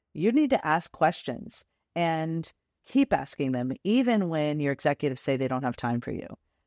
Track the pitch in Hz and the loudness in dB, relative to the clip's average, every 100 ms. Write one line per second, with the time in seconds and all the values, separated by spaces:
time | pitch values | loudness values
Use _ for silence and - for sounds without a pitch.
0 | _ 151 202 277 277 254 156 165 - - | _ 0 2 4 4 2 2 0 0 2
1 | 160 - - 117 - - - _ _ 170 | 2 2 -6 -8 -10 -16 -20 _ _ -2
2 | 170 160 160 165 - - _ _ - 269 | 0 0 -2 -4 -6 -14 _ _ -2 2
3 | 277 147 135 - 131 127 127 - 190 247 | 2 0 -2 -4 -2 0 -2 -4 0 2
4 | 247 214 175 156 151 151 143 139 151 143 | 4 2 2 0 0 0 -2 0 0 0
5 | 147 131 - 131 131 127 127 - 120 120 | -2 -2 -2 0 0 -2 -4 -2 -2 -2
6 | 123 101 - - _ _ | -4 -6 -8 -14 _ _